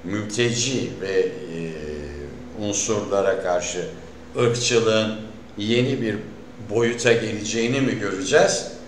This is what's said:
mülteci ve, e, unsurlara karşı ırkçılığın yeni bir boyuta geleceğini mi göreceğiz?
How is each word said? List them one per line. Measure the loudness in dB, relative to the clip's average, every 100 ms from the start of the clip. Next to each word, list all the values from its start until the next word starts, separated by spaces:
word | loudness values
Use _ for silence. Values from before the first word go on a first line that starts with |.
mülteci | -4 -4 -4 0 0 2 0 -2 -4 -6
ve, | -2 2
e, | 2 0 -8 -6 -6 -6 -8 -8 -8 -10 -10 -12 -14 -6
unsurlara | -4 -2 0 0 2 2 2 2
karşı | 2 0 0 -4 -6 -8 -14 -16 -10 2
ırkçılığın | 2 4 4 4 6 4 2 -2 -8 -14 -16 -6
yeni | 2 4 4 2
bir | 0 -2 -6 -14 -16 -14 -2
boyuta | 2 2 4 4
geleceğini | 4 2 -4 -2 0 2 2
mi | 2 2
göreceğiz? | -2 -2 4 6 6 2 -4 -10